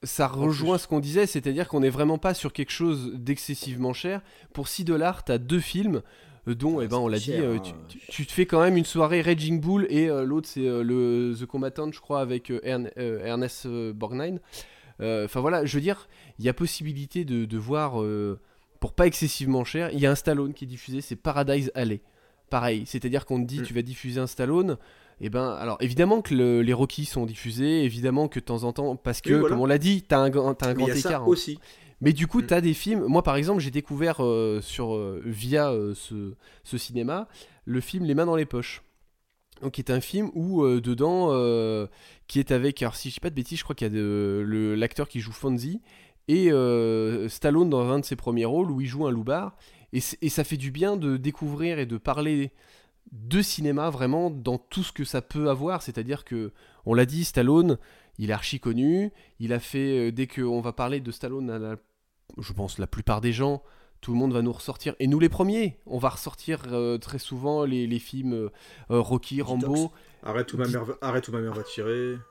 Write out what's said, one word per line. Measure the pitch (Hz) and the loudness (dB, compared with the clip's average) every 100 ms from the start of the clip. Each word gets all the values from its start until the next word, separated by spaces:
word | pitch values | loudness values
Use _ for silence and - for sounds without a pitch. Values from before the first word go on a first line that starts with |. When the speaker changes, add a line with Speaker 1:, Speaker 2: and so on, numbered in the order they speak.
Speaker 1:
ça | 135 - 139 | -8 0 0
Speaker 2:
En | 131 | 2
Speaker 1:
rejoint | 147 147 160 180 | 0 2 2 0
Speaker 2:
plus. | |
Speaker 1:
ce | - | 2
qu'on | 151 | -2
disait, | 143 165 202 | 2 2 2
c'est-à-dire | 156 135 139 175 | 0 -2 -2 0
qu'on | 151 | 2
n'est | 135 | 2
vraiment | 131 147 160 | 4 2 2
pas | 190 | 0
sur | 180 147 | -2 -4
quelque | - 139 | -6 -6
chose | - 170 147 123 | 0 0 0 -4
d'excessivement | 127 123 139 - 143 139 123 127 | -8 -4 -4 -4 -8 -8 -4 -4
cher. | 127 180 196 - - - | -2 -4 -6 -8 -20 -18
Pour | - 139 | -10 -8
six | - | -4
dollars, | 170 160 165 185 | 0 2 2 -2
t'as | - 120 | -2 -2
deux | 123 175 | 2 0
films, | - 175 208 147 - - - - - | 0 -2 0 0 -4 -20 -20 -14 -6
euh, | |
dont, | 120 143 160 | -2 0 0
Speaker 3:
Ah, | |
Speaker 1:
eh | 113 | 0
ben, | 120 | 0
Speaker 3:
c'est | |
Speaker 1:
on | 120 | 0
l'a | 107 | 0
Speaker 3:
cher, | 113 160 | -2 -2
Speaker 1:
dit, | |
euh, | 139 113 | 0 0
Speaker 3:
hein, | |
Speaker 1:
tu, | 95 82 80 | -4 -14 -16
tu, | - | -20
Speaker 3:
ouais. | - | -16
Speaker 1:
tu | - 143 | -10 -6
te | |
fais | - 180 | 2 4
quand | 165 | 6
même | 175 185 | 6 6
une | |
soirée | 165 165 156 175 | 2 2 4 4
Raging | 160 165 156 165 | 4 2 2 0
Bull | 151 202 196 | 2 2 2
et, | 147 160 | 4 4
euh, | 143 | 2
l'autre, | 131 151 156 | 2 0 -2
c'est, | - 131 | -2 0
euh, | 120 | 2
le, | 117 123 123 120 120 117 | 2 2 4 2 0 -2
The | 123 | -6
Combatant, | 139 135 131 151 | -4 -4 -4 -8
je | 151 | -8
crois, | - 143 | -4 -2
avec, | 131 127 127 | -2 -4 -4
euh, | 120 | -6
Ern-, | - 127 120 - | -2 -4 -4 -6
euh, | 120 110 | -4 -4
Ernest, | 107 120 127 - 131 | -4 -2 -4 -6 -8
euh, | 120 113 | -6 -6
Borgnine. | 107 110 123 156 180 - - - - - - | -6 -6 -6 -6 -8 -10 -18 -18 -20 -20 -8
Euh, | 110 113 | -4 -2
enfin, | 104 131 | -2 0
voilà, | 135 170 | 2 2
je | 147 | 2
veux | 143 | 0
dire, | 160 202 - - - - | 0 -2 -6 -20 -20 -4
il | |
y | 113 | -2
a | |
possibilité | 123 170 - 151 139 143 180 | 0 -2 -2 -6 -8 -6 -6
de, | 160 120 | -2 -2
de | 110 110 | -2 -4
voir, | 110 147 151 120 | -2 -2 0 -2
euh, | 107 104 104 98 _ _ _ _ | -2 -2 -4 -4 _ _ _ _
pour | - | -6
pas | - 180 | 4 4
excessivement | - 156 - 135 131 | 4 -2 0 0 0
cher. | 120 156 170 | 0 -2 -2
Il | 143 | 2
y | 139 | 4
a | |
un | |
Stallone | 143 - 147 143 | 4 2 0 0
qui | 143 | -4
est | 135 | -12
diffusé, | 123 - 131 | -14 -8 -8
c'est | 143 120 | -6 -6
Paradise | - 143 139 139 131 | -2 0 2 2 0
Alley. | - 120 104 - _ _ _ _ | 0 -2 -2 -8 _ _ _ _
Pareil, | 127 120 110 110 | -2 0 -2 -2
c'est-à-dire | 127 123 135 - | -4 -2 -2 0
qu'on | 127 | -2
te | 120 | -2
dit, | 139 | -4
Speaker 2:
Mm. | |
Speaker 1:
tu | 120 | -4
vas | 120 | -4
diffuser | 120 127 131 123 | -4 -6 -6 -4
un | 127 | -4
Stallone, | - 127 160 190 135 - - - _ | -2 0 2 2 0 -8 -20 -20 _
eh | 107 | -4
ben, | 117 127 | -2 -2
alors, | 90 113 107 | -4 -4 -2
évidemment | 123 123 175 220 | -2 2 4 4
que | 214 | 2
le, | 135 123 120 | 4 4 6
les | 117 | 4
Rocky | 120 135 - | 2 0 -2
sont | 147 - 117 | -6 -4 -4
diffusés, | 110 117 113 139 160 | -6 -8 -2 0 2
évidemment | 139 113 127 131 151 | 0 0 0 2 0
que | 127 | -2
de | |
temps | - 120 | -4 -4
en | 120 | -2
temps, | 120 143 131 | -2 -4 -4
parce | - 117 - | -4 -4 2
Speaker 2:
Oui, | |
Speaker 1:
que, | 220 | 4
Speaker 2:
voilà. | 160 | 4
Speaker 1:
comme | 117 | 4
on | 131 | 4
l'a | 143 | 4
dit, | 165 196 | 4 2
t'as | - 139 | 4 4
un | 135 | 4
grand, | 135 135 | 4 2
t'as | 135 127 | 0 0
un | |
Speaker 2:
Mais | 123 | 2
Speaker 1:
grand | 131 | 2
Speaker 2:
il | |
y | 135 | 2
a | |
ça | 156 | 0
Speaker 1:
écart, | 156 | 2
hein. | 123 | 4
Speaker 2:
aussi. | 175 - 151 - - - - | 4 2 -8 -12 -20 -20 0
Speaker 1:
Mais | 135 | 2
du | 151 160 | 4 2
coup, | - | 2
Speaker 2:
Mm. | 123 | 4
Speaker 1:
t'as | 175 | 4
des | 170 | 4
films, | 156 - 214 123 | 2 0 0 4
moi, | 156 | 4
par | 170 139 | 4 2
exemple, | 151 202 | 2 0
j'ai | 139 | 0
découvert, | 135 143 143 165 156 | -2 -4 -2 0 2
euh, | 127 113 113 107 | 2 2 2 0
sur, | 101 - 117 | -4 -6 -4
euh, | 110 101 95 | -4 -4 -6
via, | 113 107 120 147 147 | -8 -8 0 2 2
euh, | 120 104 | 0 -2
ce, | 101 - 110 101 104 - - | -6 -10 -10 -10 -12 -20 -20
ce | - 123 | -10 -8
cinéma, | - 120 117 165 226 - - _ | -6 -4 -2 -4 -8 -14 -20 _
le | - 123 | -4 -4
film | 123 185 | -4 -4
Les | 170 | 0
Mains | 143 170 | 2 2
dans | 165 | 2
les | 147 | 0
poches. | 123 120 - - _ _ _ _ _ _ - | -4 -6 -12 -18 _ _ _ _ _ _ -10
Donc, | 135 | -8
qui | 131 | -6
est | 127 | -2
un | 131 | -2
film | - 190 214 | 0 -2 -2
où, | - 170 185 | -2 0 4
euh, | 139 123 | 4 4
dedans, | 120 120 147 180 180 | 2 0 2 2 2
euh, | 135 120 117 110 110 101 - - - _ | 4 4 2 2 0 -4 -10 -20 -20 _
qui | 139 | -2
est | 135 | 2
avec, | 131 131 139 | 2 2 0
alors, | 120 | -4
si | - 135 | -4 -10
je | |
dis | - | -6
pas | 175 | -6
de | |
bêtises, | 147 120 165 | -4 -6 -6
je | |
crois | - | -8
qu'il | 147 113 | -4 -2
y | |
a | |
de, | 107 104 104 101 101 104 | 0 0 2 0 0 0
le, | 107 110 107 | 0 2 0
l'acteur | 117 - 143 | -2 -2 -6
qui | 123 | -6
joue | 110 | -8
Fonzie, | 107 139 123 127 196 _ - - _ - | -6 -2 -2 -2 -8 _ -20 -20 _ 0
et, | 156 180 | 4 6
euh, | 143 127 120 113 110 110 113 110 | 6 4 4 4 2 2 0 -4
Stallone | - 151 147 175 | -2 2 4 4
dans | 139 123 | 4 2
un | 139 | 0
de | |
ses | 139 131 | -2 -6
premiers | - 120 | -2 0
rôles, | 113 147 180 | 2 2 0
où | 135 | 0
il | 135 | -2
joue | 131 151 | -2 -2
un | |
loupard, | 120 113 151 196 - - - - | -2 -2 -2 -4 -12 -20 -20 -6
et | 127 | -4
c-, | - - | -4 -2
et | 160 | -2
ça | - | 0
fait | 147 151 | -2 -2
du | 135 | -6
bien | 135 190 202 | 0 0 2
de | 151 131 | 0 0
découvrir | 131 143 151 143 165 160 | -2 -4 -6 -4 -2 -2
et | 127 | -4
de | 117 | -4
parler | - 139 151 151 139 _ _ - _ _ - | -2 -2 0 0 -2 _ _ -20 _ _ -20
de | 117 113 170 | -16 -2 0
cinéma | 202 - 151 143 160 | 2 0 0 0 0
vraiment | 139 127 151 175 | 0 0 2 0
dans | 147 120 123 | -2 -4 -4
tout | _ - | _ -6
ce | 180 | -6
que | - | -6
ça | 139 131 | -4 -4
peut | - 151 151 | -4 -2 0
avoir, | 135 151 180 | 0 0 -4
c'est-à-dire | - 120 117 139 - | -6 -8 -6 -6 -6
que, | 120 107 - - _ | -6 -6 -10 -20 _
on | - | 2
l'a | 120 127 | 6 6
dit, | 151 | 4
Stallone, | 170 - 123 156 175 127 - - _ - | -2 2 6 6 6 4 -2 -20 _ -8
il | 104 | -2
est | |
archi | 104 - 139 | -2 -2 -4
connu, | - 117 135 180 208 - - _ | -2 2 4 4 0 -4 -20 _
il | 113 | -2
a | 120 | -2
fait, | - 139 139 135 117 | -2 -2 0 2 0
euh, | |
dès | 117 131 | 0 -4
qu'on | - 127 120 | -2 -2 0
va | 117 | -4
parler | - 123 139 | -4 -4 -4
de | 123 | -6
Stallone, | 113 131 135 127 | -10 -8 -6 -6
à | 113 | -6
la, | 110 110 _ _ _ _ _ - | -6 -10 _ _ _ _ _ -14
je | 110 | -10
pense | 98 98 - | -6 -6 -6
la | 95 | -6
plupart | - 107 107 | -2 0 2
des | 117 | 0
gens, | 113 139 143 - - - - | 0 0 -2 -8 -20 -20 -18
tout | - | -2
le | 120 | 0
monde | 135 | 2
va | 123 | 2
nous | 117 | 0
ressortir, | 117 - 131 - - | -2 -8 -8 -6 0
et | 131 | 2
nous | 143 | 6
les | 165 | 6
premiers, | - 190 220 214 131 - | 6 2 4 0 -4 -8
on | 127 | -2
va | 127 | -2
ressortir, | - - - - 160 131 | -2 -12 -12 -6 -6 -4
euh, | 120 120 120 | -2 0 -2
très | - 135 | -4 -10
souvent | - 127 135 151 | -8 -6 -2 0
les, | 143 127 120 | 0 0 0
les | 117 | -2
films, | - 135 131 | -4 -6 -2
euh, | 117 107 - - - - | -2 -4 -8 -20 -20 0
euh, | 120 | 2
Rocky, | 113 123 - 139 | 2 0 -2 -6
Speaker 3:
Detox. | 139 | -2
Speaker 1:
Rambo. | 127 135 147 160 - - - | -2 2 2 0 -4 -20 -16
Speaker 2:
Arrête | - 110 120 | -6 -4 -2
où | - | -2
ma | 123 | -2
Speaker 1:
Di- | |
Speaker 2:
mère | 123 | -2
va, | 117 135 | -4 -6
arrête | 135 123 123 | -2 -2 -2
où | |
ma | 117 | -4
mère | 113 | -4
va | 107 | -6
tirer. | 104 - 107 123 123 123 117 | -8 -6 -4 -2 -4 -6 -12